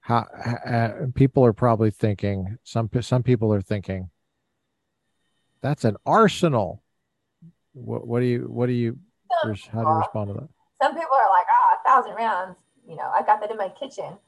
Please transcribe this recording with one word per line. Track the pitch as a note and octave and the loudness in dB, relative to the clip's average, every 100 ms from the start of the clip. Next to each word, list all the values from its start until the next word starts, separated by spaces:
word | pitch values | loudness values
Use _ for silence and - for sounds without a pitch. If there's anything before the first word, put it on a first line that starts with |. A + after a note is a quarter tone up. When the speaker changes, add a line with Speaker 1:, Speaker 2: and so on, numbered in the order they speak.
Speaker 1:
How, | - A#2 | 0 -2
uh, | A2 - A#2 A#2+ - A#2 A2+ G2+ C3+ | -2 -10 -8 -6 -2 0 -2 -4 -8
people | - C3+ - | 2 4 6
are | B2 | 4
probably | G2+ B2 A2 A2 | 6 2 4 0
thinking, | - G#2+ G2 G#2 G2 F#2+ A#2 | 0 -4 -2 -4 -4 -6 -10
some | - A#2+ A2 | -8 -6 -2
pe-, | B2+ | -4
some | G#2+ B2+ | 0 0
people | A#2+ B2 A2 | 2 0 2
are | G#2 | 0
thinking, | G2 G#2 F#2 F#2+ F#2 _ _ _ _ _ _ _ _ _ _ _ _ _ _ _ | -2 -6 -6 -10 -10 _ _ _ _ _ _ _ _ _ _ _ _ _ _ _
"That's | B2+ D3 | -4 0
an | A#2+ G2+ - | 0 -2 2
arsenal." | F3+ G#3+ - E3+ B2+ F#2 - _ _ _ _ _ _ E3 _ _ | 6 6 4 0 2 -2 -6 _ _ _ _ _ _ -20 _ _
What, | C3+ A2+ A#2 A#2 | -18 -8 -8 -4
what | A#2+ | -2
do | B2 | 0
you, | A#2+ B2 | -2 -4
what | A#2 B2 | -2 0
do | |
you, | B2 A#2 B2+ _ _ _ E4+ | 0 -2 -4 _ _ _ -2
Speaker 2:
Some | D4+ | 0
Speaker 1:
res-, | G#2 - | -4 -8
how | |
do | A2 | -4
you | |
Speaker 2:
people, | C#3 D#3+ | 0 0
Speaker 1:
respond | - A2 G2+ | -2 -4 -6
to | |
that? | G2+ - _ _ _ | -8 -12 _ _ _
Speaker 2:
some | C#4 | -2
people | D#4+ - | -2 0
are | C4+ G#3 | 2 4
like, | F#3+ - | 2 4
"Oh, | - - - | 4 4 2
a | - | 2
thousand | B3 A3 | 2 2
rounds. | G3 A3+ F#3 F#3 F3+ _ _ - | -4 -4 -4 -6 -14 _ _ -20
You | D#3 | -10
know, | C3 | -4
I | - | -2
got | - G#3+ | 0 0
that | G#3 | -2
in | A3 | -6
my | G3 | -8
kitchen." | - C4+ - E3 F3+ | -8 -14 -12 -14 -14